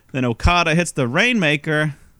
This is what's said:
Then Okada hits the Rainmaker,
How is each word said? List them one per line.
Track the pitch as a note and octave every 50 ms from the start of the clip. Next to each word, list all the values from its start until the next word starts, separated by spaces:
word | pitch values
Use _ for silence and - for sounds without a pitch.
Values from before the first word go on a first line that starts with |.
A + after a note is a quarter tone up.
| _ _
Then | - C3+ B2+
Okada | A#2+ A2+ - - F3 F3 F3 E3+ E3 D3+
hits | E3+ F3 -
the | - D#3 C3 A#2
Rainmaker, | B2+ F3 A3 B3 B3+ A3 E3+ D3 D3 D3 - D#3+ D3+ D3+ D3+ D3+ C3+ - - - _